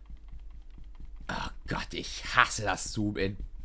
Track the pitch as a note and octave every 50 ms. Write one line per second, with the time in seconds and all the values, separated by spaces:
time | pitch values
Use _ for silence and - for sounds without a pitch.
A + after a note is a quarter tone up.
0 | - - - - - - - - - - - - - - - - - - - -
1 | - - - - - - - - - - - - - - - - - - - -
2 | - - - - - - - B2 B2 - - - G#2 G2 F#2 F#2 - - - A2
3 | G#2 G#2 G#2 - F#2+ G2 G2+ F#2+ - - - -